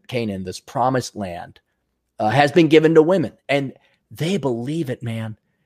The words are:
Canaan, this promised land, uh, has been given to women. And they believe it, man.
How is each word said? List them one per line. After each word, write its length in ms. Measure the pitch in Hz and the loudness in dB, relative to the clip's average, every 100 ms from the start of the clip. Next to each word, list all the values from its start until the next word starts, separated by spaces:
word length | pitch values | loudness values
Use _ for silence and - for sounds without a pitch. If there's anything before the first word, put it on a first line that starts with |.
| - | -8
Canaan, 360 | 123 113 95 | -6 -4 -6
this 160 | 92 - | -10 -12
promised 540 | - - 127 131 - 107 | -10 -2 0 0 -4 -8
land, 440 | 98 85 85 - _ _ _ _ _ - | -10 -10 -14 -20 _ _ _ _ _ -6
uh, 100 | 110 | 0
has 220 | 123 147 | 2 4
been 160 | 175 156 | 4 6
given 260 | 156 156 | 6 6
to 80 | 160 | 6
women. 300 | 156 190 117 - - | 6 2 -2 -8 -4
And 240 | 139 135 - _ _ _ | -4 -4 -10 _ _ _
they 260 | 110 156 196 | -8 -4 -2
believe 540 | 135 117 123 160 135 | -4 -4 -6 -6 -6
it, 120 | 120 | -8
man. 340 | 120 113 110 107 _ _ | -8 -8 -8 -12 _ _